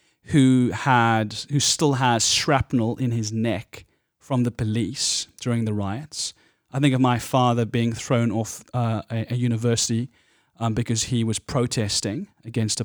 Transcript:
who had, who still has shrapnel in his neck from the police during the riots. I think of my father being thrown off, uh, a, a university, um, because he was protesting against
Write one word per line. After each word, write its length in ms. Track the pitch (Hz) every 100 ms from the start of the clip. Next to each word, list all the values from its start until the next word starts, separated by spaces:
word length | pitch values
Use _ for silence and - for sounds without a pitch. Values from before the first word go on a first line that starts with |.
| _ _ -
who 440 | 160 131 127 123
had, 640 | 92 143 123 113 113 107 - -
who 100 | 143
still 340 | - - 156
has 340 | 127 127 117 -
shrapnel 680 | - - 139 - 127 113 123
in 160 | 127
his 200 | 117 104
neck 520 | 110 113 101 - - - _ _ _
from 240 | - 127
the 80 | 120
police 800 | - 113 113 98 131 - - - -
during 240 | 123 120
the 100 | 110
riots. 600 | 104 98 110 156 - - - _ _ _
I 80 | 135
think 140 | 143
of 60 | 127
my 180 | 127 120
father 460 | - 131 123 120 110
being 260 | 123 117
thrown 400 | 110 - 123 117
off, 300 | 104 107 - -
uh, 280 | 123 120 110 -
a, 160 | 113 107
a 60 | 120
university, 720 | 120 113 120 117 - 113 123 _ _ _ _ -
um, 160 | 117
because 300 | 110 117 113
he 200 | - 123
was 140 | 113 107
protesting 920 | - 131 120 - 104 - 107 123 202 _
against 340 | 120 117 107 -